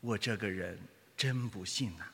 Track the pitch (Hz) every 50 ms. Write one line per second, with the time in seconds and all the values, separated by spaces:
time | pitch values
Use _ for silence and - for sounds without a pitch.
0 | - 117 117 104 - 123 113 101 104 101 92 92 90 90 87 87 90 - - -
1 | - - - - - 135 127 127 123 120 107 101 92 92 - - 135 110 85 82
2 | - -